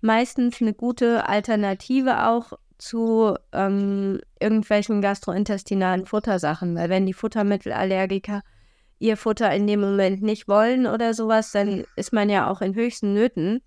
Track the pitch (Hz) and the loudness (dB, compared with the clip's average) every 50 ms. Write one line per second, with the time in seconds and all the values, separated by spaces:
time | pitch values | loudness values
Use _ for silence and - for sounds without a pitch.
0 | - 220 220 226 247 247 - - 240 240 233 - 233 220 208 - 240 240 240 - | 0 2 2 2 2 0 -2 -2 -2 0 0 0 -2 -2 -2 -2 -2 -4 -2 2
1 | 247 233 233 226 - - 202 208 208 - 226 208 208 196 196 190 - - 254 269 | 2 2 2 2 0 0 0 -2 0 0 0 0 0 0 -2 -4 -4 -2 0 0
2 | 262 262 240 - - 226 233 240 233 - - - _ _ _ - - - - 226 | 2 2 0 2 2 2 2 0 -2 -6 -12 -20 _ _ _ -20 -14 -8 -4 -2
3 | 226 226 226 220 226 214 190 - _ _ - - 196 196 196 202 202 196 202 196 | 0 2 2 4 4 2 2 -2 _ _ -4 -2 0 0 0 0 0 0 0 -2
4 | 196 196 190 - - _ _ - - 214 214 220 214 - 214 208 202 - 220 202 | -2 -2 -4 -4 -8 _ _ -4 -2 0 0 0 0 2 2 0 2 0 0 0
5 | 202 196 202 - - - 175 190 208 - 208 196 - - 202 196 185 185 185 180 | 0 0 -2 -2 -4 -4 -2 -2 -2 -2 -2 -4 -4 -4 -2 0 0 0 0 -2
6 | 185 - - 214 208 233 202 180 170 147 165 - 180 175 170 165 170 170 190 190 | -2 -4 -4 -4 -2 -2 -2 -2 0 -2 -4 -2 -4 -4 -4 -2 -2 0 0 0
7 | 196 190 185 - - 220 - 220 202 202 202 196 - - 123 123 190 190 190 185 | 0 0 -2 -4 -6 -4 -2 0 0 0 0 0 -2 -4 -4 -2 0 0 0 0
8 | 190 185 196 196 - - 208 202 - _ _ _ _ _ _ _ _ _ _ - | 0 0 -2 -4 -4 -6 -8 -10 -10 _ _ _ _ _ _ _ _ _ _ -4
9 | - 220 220 202 - 226 214 - 233 196 147 190 202 208 208 208 202 196 196 196 | 0 0 0 0 0 -2 0 2 2 2 2 2 2 2 2 2 2 2 2 2
10 | 196 185 196 190 202 214 214 208 - - 196 208 220 233 254 254 254 233 220 220 | 2 2 2 0 -2 -2 -2 -2 -2 2 4 4 4 4 2 2 2 0 0 0
11 | 233 226 220 220 226 220 220 220 220 - - 208 202 208 202 - - - _ - | 0 -2 -2 -2 0 2 2 2 2 0 0 -2 0 0 -2 -4 -6 -8 _ -8
12 | - - - 220 202 208 202 196 - - 196 190 208 196 190 214 233 240 - - | -6 -2 0 0 2 2 2 2 2 0 -2 -2 -2 -4 -2 -2 -2 -4 -4 -4
13 | - 202 202 208 226 262 - - 160 185 214 254 - | -2 0 2 2 2 0 0 0 -2 -2 -2 -4 -6